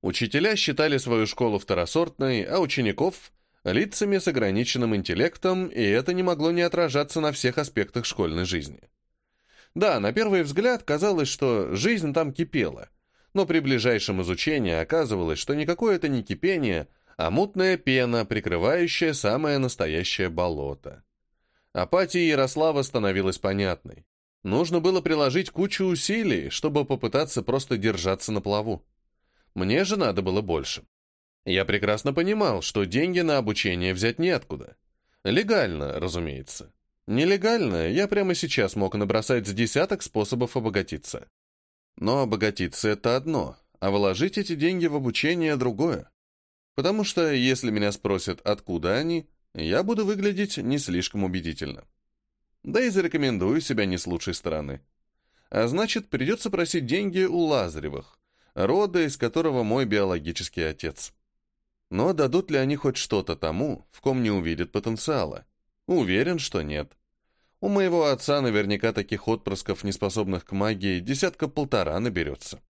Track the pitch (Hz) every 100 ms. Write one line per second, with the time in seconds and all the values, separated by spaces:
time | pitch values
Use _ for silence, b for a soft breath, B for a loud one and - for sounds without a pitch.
0 | 95 - 120 143 196 214 - 151 151 139
1 | 127 117 107 - 120 101 - 90 85 156
2 | 170 - 135 120 95 175 160 139 113 98
3 | 165 - - _ _ _ - 98 202 -
4 | 202 196 185 135 104 98 123 123 120 104
5 | 92 85 156 - 185 185 180 - 107 107
6 | 139 180 185 165 160 170 175 175 165 131
7 | 147 165 151 139 123 127 143 - 98 120
8 | 117 - 87 80 87 90 71 - - _
9 | _ _ _ b b b b - 208 135
10 | 101 127 220 190 151 143 233 240 - 147
11 | 202 180 135 - 135 113 78 95 160 226
12 | 160 147 156 131 165 147 92 64 - _
13 | _ _ _ 190 185 165 139 135 117 113
14 | - 95 87 90 - 151 104 82 82 165
15 | 139 104 82 78 - 147 151 170 233 185
16 | 156 131 101 95 175 185 127 85 71 b
17 | b b 82 110 202 196 185 185 - 131
18 | 123 117 107 107 - 85 98 170 175 -
19 | 165 143 104 120 151 143 127 - 80 80
20 | 92 - 92 82 87 76 69 69 - -
21 | _ _ _ _ _ _ _ - 90 175
22 | 185 180 165 143 131 151 160 143 135 123
23 | 101 95 95 92 101 98 98 87 - -
24 | _ _ _ _ - 110 165 170 165 185
25 | - 156 139 143 185 - 202 - 190 165
26 | - 214 208 101 69 - 156 147 139 135
27 | 113 135 151 - 104 135 135 120 107 95
28 | 90 95 - 107 101 104 107 95 _ _
29 | _ _ _ _ _ - 92 131 190 208
30 | 139 92 95 95 101 80 65 - - _
31 | _ _ _ _ - 92 95 101 101 107
32 | 139 139 175 214 196 101 - - 95 107
33 | 170 180 170 143 107 101 101 87 90 92
34 | 110 117 170 156 - 73 - - _ _
35 | _ _ 95 127 214 214 117 80 71 78
36 | 87 85 80 67 - - - _ _ _
37 | - 113 165 196 202 233 147 87 82 127
38 | 202 208 190 175 160 - 98 - 98 104
39 | 101 113 - 127 104 98 117 139 185 196
40 | - 220 208 120 120 131 110 101 87 78
41 | - - - _ _ _ _ _ _ -
42 | 104 135 127 104 107 101 90 - 107 104
43 | 117 123 151 151 71 - _ _ 95 101
44 | 98 95 170 208 196 160 160 185 170 147
45 | 127 113 143 175 160 147 123 104 165 110
46 | - _ _ _ _ _ _ - 147 214
47 | 202 - 160 135 127 131 123 107 104 101
48 | 101 95 95 87 - 104 - 85 85 110
49 | 160 170 160 _ _ - 156 110 196 226
50 | 202 208 202 190 202 - 120 143 135 87
51 | 90 104 92 90 82 76 76 - - _
52 | _ _ _ _ _ _ - 214 254 196
53 | 170 156 139 110 92 147 - 117 98 90
54 | 87 87 - 85 87 78 71 67 _ _
55 | _ _ _ _ _ - 117 156 220 233
56 | - 143 135 233 220 190 170 175 123 165
57 | 202 180 185 170 165 139 90 78 73 69
58 | - _ _ _ _ - 98 170 208 180
59 | 156 135 117 156 160 127 110 120 123 104
60 | 95 90 76 82 - - 80 76 80 -
61 | - _ _ _ _ _ _ _ _ 92
62 | 147 165 139 160 190 147 131 143 143 127
63 | - 104 92 80 80 82 147 110 - -
64 | 139 131 113 101 82 80 87 104 113 113
65 | - 143 82 50 - _ _ _ - 180
66 | 104 92 151 170 - 95 76 73 73 _
67 | _ _ _ _ _ _ 196 202 190 170
68 | 151 131 - 143 131 104 101 101 113 110
69 | 98 104 - 113 - 95 - 92 101 95
70 | 101 110 98 90 - 95 104 104 98 90
71 | 90 135 185 - 156 - 139 107 80 82
72 | 120 90 73 69 - - _